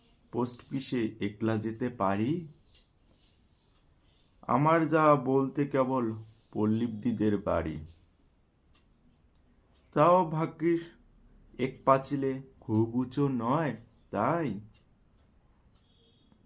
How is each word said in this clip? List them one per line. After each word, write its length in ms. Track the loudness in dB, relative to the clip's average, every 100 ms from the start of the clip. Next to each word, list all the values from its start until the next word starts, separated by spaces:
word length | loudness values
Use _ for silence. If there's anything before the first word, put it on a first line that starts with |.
| _ _ _
পোস্ট 300 | -6 -4 -6 -10
পিসে 480 | -10 -6 -4 -4 -4
একলা 360 | -8 -4 -2 -2
যেতে 320 | -4 -6 -6
পারি? 600 | -2 -2 0 -2 -4 -6 -16 _ -20 _ _ _ _ _ _ _ _ _ _ _ _ _ _ _ _
আমার 460 | 0 2 4 2 2
যা 280 | 4 6 4
বলতে 500 | 4 2 0 -2 0
কেবল 460 | 0 0 0 -2 -4 -12 -20 _
পল্লীপদিদের 880 | -2 0 2 -2 -4 -2 0 2 0
বাড়ি। 400 | 0 -2 -2 -6 -12 -20 _ _ _ _ _ _ _ _ _ _ _ _ _ _ _ _ _ _ _
তাও 380 | 2 6 6 4
ভাগ্যিস 500 | -2 -4 -2 0 0 -4 -18 _ _ -20 -20 -16 -6
এক 240 | -6 -2
পাঁচিলে 580 | 2 2 2 -4 -4 -6 -10 -16
খুব 340 | -2 0 2
উঁচু 340 | 0 -4 0 0
নয়, 480 | 0 0 0 -2 -6 -12 _ _
তাই 500 | -2 0 0 -2 -6 -12 -20 _ _ _ _ _ _ _ _ _ _ _ _ _ _ _ _